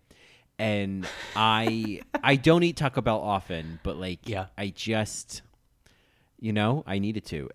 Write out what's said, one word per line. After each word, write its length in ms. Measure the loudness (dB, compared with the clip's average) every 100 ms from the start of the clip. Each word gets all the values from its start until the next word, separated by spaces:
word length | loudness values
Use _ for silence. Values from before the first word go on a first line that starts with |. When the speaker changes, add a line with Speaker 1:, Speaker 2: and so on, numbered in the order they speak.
| _ -20 -20 -20 _ -4
Speaker 1:
And 480 | -2 0 -2 -4 -8 -10 -8 2
I, 640 | 4 4 2 0 -2 -6 -6
Speaker 2:
<laughs> 120 | 0
Speaker 1:
I 120 | 4 4
don't 280 | 6 6
eat 120 | 6 2
Taco 240 | -2 0
Bell 180 | 0 0
often, 580 | 2 -2 -2 -6 -6 -8
but, 120 | -6 -6
like, 320 | -6 -6 -6
Speaker 2:
Yeah. 200 | -6 -6 -6
Speaker 1:
I 120 | -8
just, 720 | -6 -2 0 0 -6 -12 -16 -18 _ _ _ _ _ _ _ _ _
you 120 | -4
know, 320 | 2 2 2 0
I 140 | -2
needed 260 | -2 -4 -6
to, 220 | -8 -8